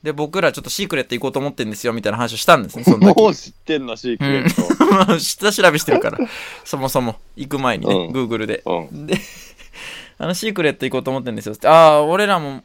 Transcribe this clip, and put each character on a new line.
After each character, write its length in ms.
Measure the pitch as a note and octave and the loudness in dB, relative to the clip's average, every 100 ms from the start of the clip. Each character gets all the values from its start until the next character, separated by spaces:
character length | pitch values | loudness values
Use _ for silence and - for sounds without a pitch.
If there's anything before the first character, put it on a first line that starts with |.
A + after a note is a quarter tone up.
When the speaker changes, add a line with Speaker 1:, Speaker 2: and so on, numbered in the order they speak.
Speaker 1:
で、 80 | D3+ | -6
僕 260 | C#3+ D3+ F3+ | -6 -4 0
ら 100 | E3+ | -2
ち 80 | B2+ | -2
ょ 20 | |
っ 20 | |
と 60 | - | -10
シ 140 | - | -8
ー 40 | G3+ | -4
ク 80 | D3+ | -4
レ 60 | |
ッ 60 | B2+ | -4
ト 80 | A#2+ | -4
行 60 | |
こ 60 | C3 | -4
う 20 | |
と 80 | C3+ | -4
思 100 | C#3 | -6
っ 40 | |
て 100 | - A#2 | -6 -8
ん 40 | |
で 40 | G#2 | -6
す 120 | B2 | -6
よ、 60 | |
み 80 | A#2 | -4
た 80 | G#2 | -4
い 20 | |
な 60 | A2 | -2
話 160 | A#2+ | -4
を 40 | A2 | -4
し 80 | - | 4
た 120 | D#3+ | 4
ん 60 | |
で 60 | G#2+ | 4
す 80 | - | 0
ね、 60 | |
そ 140 | A#3 - | 4 6
の 100 | G3 | 6
時。 60 | G3 | 8
Speaker 2:
も 100 | G#3+ | 4
う 40 | E3 | 2
知 140 | - | -8
っ 40 | |
て 240 | - - D3+ | -20 -4 -4
ん 80 | B2+ | -4
の、 80 | A2 | -8
シ 180 | B2+ | -6
ー 40 | A#2 | -4
ク 60 | |
レ 180 | C#3 C#3 | -2 0
ッ 140 | E3+ F3 | 0 0
ト。 300 | - - D#4 | -2 0 4
Speaker 1:
う 20 | |
ん。 20 | |
<laughs> 180 | G3 F#3+ | 4 4
ま 60 | |
あ、 60 | E3 | 2
下 320 | - - G3+ | -2 -2 -2
調 200 | G3+ F#3 | 4 4
べ 80 | D3+ | 4
し 40 | |
て 100 | - | 0
る 60 | - | 0
か 120 | - | 0
ら。 80 | - A#3 - - - | -4 -8 -8 -16 -18
そ 140 | - D3 | -10 -6
も 120 | C3 | -2
そ 120 | C#3 | -2
も、 140 | B2 A2 - - | -2 -6 -14 -16
行 140 | C3+ | -8
く 100 | C#3+ | -2
前 200 | C3 A2 | -2 -2
に 80 | - | 0
ね、 80 | G2 | 0
Speaker 2:
う 20 | E2+ | 0
ん。 20 | |
Speaker 1:
Google 340 | C3 B2 A2+ G#2+ | -4 -2 -4 -4
で。 160 | G#2+ - | -6 -4
Speaker 2:
う 280 | F2 D#2+ | -4 -4
ん。 140 | D3 D3+ | -14 -6
Speaker 1:
で、 100 | G3 - - - - - | -6 -6 -20 -20 -20 -20
<laughs> 520 | - - - - _ | -20 -18 -18 -20 _
あ 80 | - | -8
の、 60 | F3+ | -6
「シ 140 | A3 | -6
ー 40 | |
ク 80 | G#3 | -2
レ 100 | D#3 | -2
ッ 20 | |
ト 120 | C#3 C3 | -2 -4
行 60 | |
こ 60 | C3 | -4
う 40 | |
と 60 | C3 | -4
思 120 | C3+ | -6
っ 20 | |
て 80 | B2+ | -6
ん 40 | G#2+ | -8
で 60 | |
す 60 | G#2 | -10
よ」 60 | G#2+ | -4
っ 20 | |
て、 100 | - | 4
「あ 320 | D#3+ D#3+ D3+ | 8 8 6
ー、 20 | |
俺 240 | D3 F3+ G#3 | 2 0 0
ら 120 | F#3+ | 0
も 240 | D3 C3+ | -2 -12